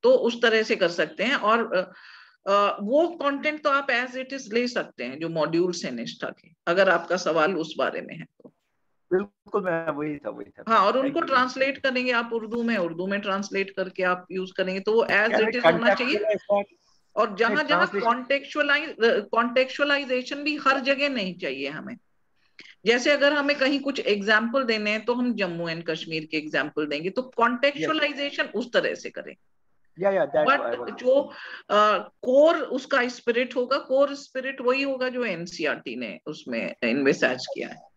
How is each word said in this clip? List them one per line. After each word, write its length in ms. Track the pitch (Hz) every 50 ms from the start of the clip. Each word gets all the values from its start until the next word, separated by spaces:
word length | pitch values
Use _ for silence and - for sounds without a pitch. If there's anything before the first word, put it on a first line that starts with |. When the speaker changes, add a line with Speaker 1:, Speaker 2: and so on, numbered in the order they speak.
| -
Speaker 1:
तो 80 | 233
उस 300 | 262 233 180 233 240 240
तरह 220 | 240 233 220 220 214
से 120 | 214 226
कर 120 | - 185
सकते 360 | 170 170 - 160 156 - - 185
हैं। 120 | 240 285
और, 400 | 247 - 208 226 233 226 - -
अ, 160 | 180 180 180 - - - - - - - - _ _ _ 190
अ, 260 | 196 202 202 196 - -
वो 260 | 208 202 247 294 339
content 560 | 349 339 - 285 285 277 277 - 302 302 302 -
तो 60 | 294
आप 180 | 269 277 277
as 240 | 277 254 233 247 254
it 220 | 247 262 254 254 269
is 200 | 269 - 220 202
ले 140 | 233 247
सकते 360 | 240 240 214 160 - - - 123
हैं 160 | 123 131 151
जो 100 | 160 170
modules 560 | 165 165 151 151 160 170 180 180 175 - -
हैं 60 | 156
निष्ठा 380 | 123 117 120 - - - - -
के, 200 | - _ _ - _ _ _
अगर 220 | - 170 185 190 190
आपका 280 | 170 170 170 - 170
सवाल 380 | 185 - 175 160 165 151 147 127
उस 200 | 120 - - -
बारे 240 | - 131 101 - 87
में 140 | - - -
है 80 | 160 165
तो। 300 | _ _ _ _ - _ _ _ _ _ _ _ _ _ _ _ _ 175
Speaker 2:
बिल्कुल, 500 | 185 202 202 _ _ _ - - 208 190
मैं 280 | 185 165 165 165 160
वही 260 | 147 143 151 151 151
था, 120 | 143 - -
वही 160 | 117 120 117
था। 180 | - _ - - 220
Speaker 1:
हाँ, 100 | 226 214
और 120 | 190 202
Speaker 2:
Thank 140 | 226 262 269
Speaker 1:
उनको 140 | 285 277 330
Speaker 2:
you। 80 | 330
Speaker 1:
translate 500 | 269 269 247 254 262 254 262 262 277 269
करेंगे 340 | - - 269 254 254 254 254
आप 180 | 247 233 240 233 226
उर्दू 300 | 233 220 214 220 240 233
में, 140 | 233 233
उर्दू 300 | 208 175 165 165 160 180
में 140 | 190 196 202
translate 480 | 202 208 190 196 202 - 196 196 196 196
करके 340 | - - 190 185 185 - 185
आप 240 | 180 180 180 180 _
यूज़ 220 | 180 190 185 190 -
करेंगे, 260 | - 185 185 185 190
तो 140 | 190 - 214
वो 80 | 226
as 80 | - -
Speaker 2:
क्या 180 | - 196 208
Speaker 1:
it 60 | 233 -
is 60 | 220
होना 540 | 220 220 220 247 240 165 170 170 233 220 196
चाहिए। 200 | - 247 254 302
Speaker 2:
contextualize 100 | - -
ऐसा 400 | 220 208 190 - - 202 202 202 - _ _ _ _ _ _ _ _ _
Speaker 1:
और 200 | 196 220 226 202
जहाँ, 140 | 180 233 226
Speaker 2:
नहीं, 80 | 208
Speaker 1:
जहाँ 100 | 302 302
Speaker 2:
ट्रांसलेशन 380 | 269 196 175 175 175 185 202 233
Speaker 1:
कॉन्टेक्चुअलाइज-, 880 | 226 233 254 247 - 277 277 277 - - 302 294 285 285 294 311 311 - -
कॉन्टेक्चुअलाइजेशन 1300 | 220 233 185 170 208 - - 226 240 247 240 254 262 262 - - 285 294 285 277 285 247 254 247 247 - 294
भी 220 | 285 294 302 294
हर 220 | 294 - 262 277 277
जगह 300 | 247 269 277 262 285 285
नहीं 280 | 269 240 196 185 175
चाहिए 320 | 180 - 147 131 135 139 139
हमें। 280 | 151 151 - - - - _ _ _ _ _ _ _ _ _ _ _ - - - - _ _
जैसे 260 | 190 233 247 240 294
अगर 220 | 294 277 269 285 294
हमें 240 | 294 277 285 285
कहीं 220 | 285 269 262 285 277
कुछ 200 | 262 277 269 -
example 640 | - - 208 208 196 208 220 214 226 233 233 277 262
देने 280 | 226 226 214 214 208
हैं, 140 | 208 220 214
तो 80 | 233 240
हम 200 | 247 247 247 226
जम्मू 360 | 196 196 175 170 165 170 170
and 140 | 160 165 170
कश्मीर 420 | 165 160 160 - 160 160 160 156
के 120 | 160 -
example 500 | 156 151 156 147 147 135 151 - 151 151
देंगे, 220 | 147 147 147 160 190
तो 120 | 190 -
Speaker 2:
यस। 100 | 254 254 -
Speaker 1:
contextualization 1040 | - 233 240 247 240 - 277 285 285 311 311 311 311 294 294 294 254 285 285 285 - 311
उस 300 | 254 - 202 247 240 -
तरह 200 | 196 170 120 -
से 160 | - - -
करें। 260 | - - - - - _ _ _ _ _ _ _ _ _ _ _ _ -
Speaker 2:
या, 120 | 180 196
या, 200 | 196 185 156 139
that 160 | - 156 156
I 120 | 240 277 285
Speaker 1:
But 260 | - - - - 202
Speaker 2:
was 140 | - 214 -
Speaker 1:
जो, 220 | 240 254 262 285 269 269 - - - - - - - _
अ, 280 | 202 208 214 214 208 208 208 - _ _
core 400 | - 247 254 277 294 320 339 330
उसका 460 | 269 214 233 277 - - - 269 240
spirit 480 | 247 247 - - - 233 240 254 240 -
होगा, 220 | 269 247 247 269
core 380 | 294 302 - 262 269 277 277 285
spirit 460 | 277 - - _ 262 254 262 269 -
वही 220 | 240 240 254 269 277
होगा 260 | 277 269 254 254 254
जो 160 | 240 254 247
एनसीईआरटी 680 | 220 185 165 170 185 - - 160 147 123 110 - 143 110
ने 240 | 123 123 107 90 - _
उसमें 500 | - 151 151 - - 120 113 101 85 - _ -
envisage 600 | 117 117 143 139 135 185 190 - 123 127 127 -
किया 220 | - - - -
है। 200 | - - - - _ _